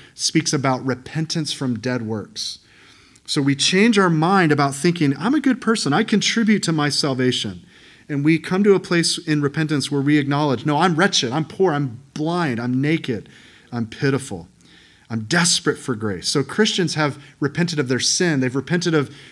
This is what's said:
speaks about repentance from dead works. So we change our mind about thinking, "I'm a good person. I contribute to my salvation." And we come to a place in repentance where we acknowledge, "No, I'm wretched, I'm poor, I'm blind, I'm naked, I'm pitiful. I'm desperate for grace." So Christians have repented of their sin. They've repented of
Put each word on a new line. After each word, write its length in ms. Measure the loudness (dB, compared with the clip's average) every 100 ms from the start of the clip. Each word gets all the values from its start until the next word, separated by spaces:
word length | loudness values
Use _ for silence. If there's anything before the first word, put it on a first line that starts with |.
| -20
speaks 380 | -8 -2 0 0
about 340 | 0 0 -2 -2
repentance 680 | -6 -6 -6 -4 -4 -6
from 280 | -4 -4 -4
dead 220 | -4 -4 -4
works. 540 | -6 -8 -10 -10 -12 _ -20 -20 -20 -20 -20 -6
So 160 | -2
we 140 | 0 2
change 420 | 2 4 4 6
our 100 | 4
mind 440 | 4 4 4 4
about 200 | 4 2
thinking, 440 | 0 0 2 0 0
"I'm 160 | 0
a 60 | 0
good 200 | 2 0
person. 320 | 0 0 0
I 120 | 0
contribute 580 | 2 2 2 0 2 2
to 100 | 2
my 180 | 0 0
salvation." 720 | 0 0 2 2 0 -4 -10 -16 -20 -20 -20 -8
And 160 | -2
we 140 | 2 2
come 240 | 2 2
to 120 | 4
a 60 | 4
place 380 | 4 0 0 -2
in 240 | -2 0
repentance 480 | 0 0 0 0 0
where 100 | 0
we 160 | 2 2
acknowledge, 480 | 2 0 0 0
"No, 120 | 0 2
I'm 160 | 2
wretched, 380 | 2 2 2 -2
I'm 120 | -2
poor, 280 | -4 0 0
I'm 260 | 2 -2 -6 -14
blind, 460 | -8 -4 -2 -2 -2
I'm 200 | -2 0
naked, 480 | 0 0 -2 -6 -8 -20 -20 -20 _
I'm 140 | -8 -8
pitiful. 640 | -2 0 0 -4 -12 -14 _ _ -20 -20 _ -10
I'm 120 | -8
desperate 520 | -2 0 0 0 -2 -2
for 200 | -4 -4
grace." 320 | -4 -4 -4
So 160 | -2
Christians 500 | -2 0 0 0 -2
have 240 | 0 -2 -4 -14 _
repented 400 | -4 -2 -2 -2
of 80 | -2
their 100 | -2
sin. 400 | 0 0 0 0
They've 160 | 0
repented 400 | -2 -2 -2 0
of 160 | 0 0 -6 -20